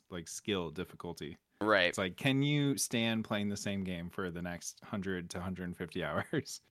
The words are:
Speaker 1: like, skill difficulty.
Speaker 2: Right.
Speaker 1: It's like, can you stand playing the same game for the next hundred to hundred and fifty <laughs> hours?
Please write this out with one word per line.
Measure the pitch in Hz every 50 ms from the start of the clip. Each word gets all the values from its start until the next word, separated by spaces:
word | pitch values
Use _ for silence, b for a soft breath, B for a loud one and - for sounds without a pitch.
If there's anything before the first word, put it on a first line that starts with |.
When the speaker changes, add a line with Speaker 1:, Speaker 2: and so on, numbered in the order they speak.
| - -
Speaker 1:
like, | 95 87 82 -
skill | - - - - 101 92 87 80
difficulty. | 73 90 85 - - - - 87 82 - 80 73 - - _ _ _ -
Speaker 2:
Right. | 101 107 104 98 90 87
Speaker 1:
It's | -
like, | - 98 92 85
can | - - 135 135 135 143
you | 143 147 147 143 139 139
stand | - - - - 117 113 117 113 110 107
playing | - 113 104 101 104
the | 101
same | - - 104 98 98 95
game | 92 90 85 87 87
for | - - 98 90
the | 82 87
next | 87 87 87 85 - - - - -
hundred | - - 104 92 98 92 90 87 85
to | - 92
hundred | 87 95 92 92 90
and | 87 87
fifty | - 90 87 - 95 80
<laughs> |
hours? | 73 76 95 - - - 143 - - - - - _